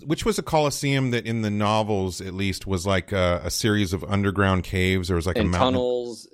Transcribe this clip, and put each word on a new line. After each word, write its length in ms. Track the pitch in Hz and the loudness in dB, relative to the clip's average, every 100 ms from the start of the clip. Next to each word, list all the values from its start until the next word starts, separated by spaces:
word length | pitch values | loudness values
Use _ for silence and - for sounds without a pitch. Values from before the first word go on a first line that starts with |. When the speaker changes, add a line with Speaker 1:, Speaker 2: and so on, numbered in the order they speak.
| 139 | -4
Speaker 1:
which 180 | 160 | -2
was 140 | 226 208 | 0 -2
a 60 | |
coliseum 680 | 160 160 147 135 143 135 131 | 0 2 2 0 0 2 2
that 160 | 120 110 | 0 -2
in 160 | 117 | -2
the 80 | 107 | 0
novels, 720 | 104 104 110 107 101 95 87 | 0 2 2 2 0 -2 -4
at 140 | 92 | -8
least, 340 | 90 98 90 - | -4 -4 -4 -4
was 180 | 95 98 | -2 0
like 240 | 95 - | -2 0
a, 300 | 98 90 87 | 0 0 0
a 80 | - | -4
series 420 | - 113 104 95 | -2 2 2 0
of 120 | 98 | -2
underground 580 | - 101 101 95 98 92 | -2 0 2 2 4 2
caves? 460 | - 95 92 95 90 | 0 0 2 2 0
There 80 | 87 | 0
was, 100 | 85 | 0
like, 100 | 90 | 0
a 40 | |
Speaker 2:
And 100 | - | 2
Speaker 1:
mountain. 240 | 90 127 | 2 2
Speaker 2:
tunnels. 540 | 127 123 123 120 113 - | 2 0 -2 -4 -10 -14